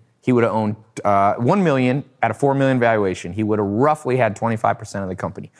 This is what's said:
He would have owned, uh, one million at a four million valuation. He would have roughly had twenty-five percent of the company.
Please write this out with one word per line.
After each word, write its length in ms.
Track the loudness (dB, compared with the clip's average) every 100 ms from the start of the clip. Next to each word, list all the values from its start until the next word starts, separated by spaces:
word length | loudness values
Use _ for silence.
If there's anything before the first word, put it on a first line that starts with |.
| _ _
He 120 | 0
would 100 | 2
have 100 | 2
owned, 220 | 2 -2 -4 -10 -4
uh, 300 | 0 2 2
one 280 | 2 0 2
million 420 | 2 2 0 -2 -6 _
at 100 | -4
a 20 |
four 200 | 0 0
million 260 | 2 2 2
valuation. 520 | 2 2 0 -2 -6
He 120 | -4
would 160 | -2 -2
have 80 | -2
roughly 480 | 0 0 0 -2 0
had 180 | 0
twenty-five 460 | 0 -4 0 -2 -2
percent 240 | -6 -8
of 40 | -8
the 80 | -8
company. 360 | -8 -10 -16